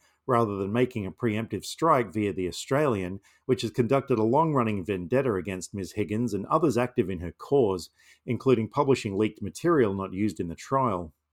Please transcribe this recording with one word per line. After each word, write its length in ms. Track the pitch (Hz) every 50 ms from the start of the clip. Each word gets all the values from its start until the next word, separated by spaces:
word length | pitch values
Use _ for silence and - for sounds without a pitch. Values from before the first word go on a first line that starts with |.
| _ _ _ _ -
rather 300 | - 127 117 117 104 101
than 160 | 95 98 98
making 320 | 107 120 127 123 - 110 98
a 80 | 95
preemptive 520 | - - - 113 104 110 117 - - 92 -
strike 480 | - - - 156 165 156 131 123 95
via 200 | 80 107 104 101
The 160 | 87 95 92 85
Australian, 720 | - - - - 135 143 156 139 113 98 92 90 95 98 _ _ _ _ -
which 160 | - 131 127
has 80 | - 107
conducted 480 | - - 117 107 135 139 135 - 131 110
a 40 |
long-running 640 | 107 110 123 147 165 160 147 135 117 110 107 101 87
vendetta 500 | - 101 92 90 82 120 131 139 127 104
against 400 | 92 85 101 95 92 85 - -
Ms 180 | 98 92 -
Higgins 400 | - 107 101 82 104 110 123 117
and 140 | 104 95 104
others 320 | - 147 160 170 151 104 117
active 320 | 127 123 - - 101 87
in 100 | 95 82
her 120 | 87 85
cause, 580 | - - - - 143 143 123 98 95 87 - - _ _ _ - - _ -
including 440 | - 117 107 - 135 127 110 110 107
publishing 500 | - 143 147 135 131 - - 110 98 98
leaked 240 | 107 110 - -
material 500 | 107 - - - - 170 170 147 120 101
not 220 | 98 98 98 - 92
used 260 | 95 107 104 82 -
in 80 | 92 85
the 60 | 80
trial. 580 | - - - 139 135 131 120 95 90 87 80 _ _ _ _